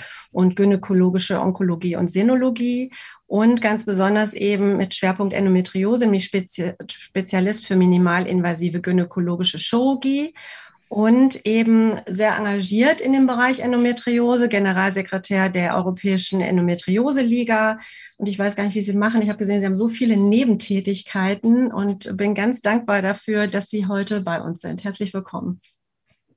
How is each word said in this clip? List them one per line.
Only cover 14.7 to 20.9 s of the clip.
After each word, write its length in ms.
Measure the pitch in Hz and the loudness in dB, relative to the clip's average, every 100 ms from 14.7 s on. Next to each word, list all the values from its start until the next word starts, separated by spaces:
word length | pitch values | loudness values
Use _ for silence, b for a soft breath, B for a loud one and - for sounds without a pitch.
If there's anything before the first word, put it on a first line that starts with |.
| 185 196 190 190 190 - 196 190 | 2 0 -2 -4 -6 -2 0 0
der 260 | 185 175 - | 0 0 0
Europäischen 640 | 180 185 196 190 185 190 | -2 -2 -2 -2 -2 -2
Endometriose-Liga. 1400 | - 180 175 175 - 196 262 269 240 240 233 220 220 220 B B B B | 0 2 2 0 0 0 0 0 0 0 0 0 0 -2 B B B B
Und 120 | 208 | -6
ich 80 | 190 | -2
weiß 180 | 202 202 | -4 -2
gar 100 | 202 | -4
nicht, 100 | 208 | -2
wie 60 | |
Sie 120 | 202 | -2
machen. 300 | 202 214 233 | 0 0 2
Ich 60 | 208 | 0
habe 100 | 208 | -2
gesehen, 220 | 202 202 | -2 0
Sie 40 | 196 | 0
haben 80 | |
so 140 | 190 226 | 0 -2
viele 300 | 226 247 202 | 0 2 4
Nebentätigkeiten 1600 | 202 226 262 190 - 196 196 | 4 4 2 0 0 -2 -2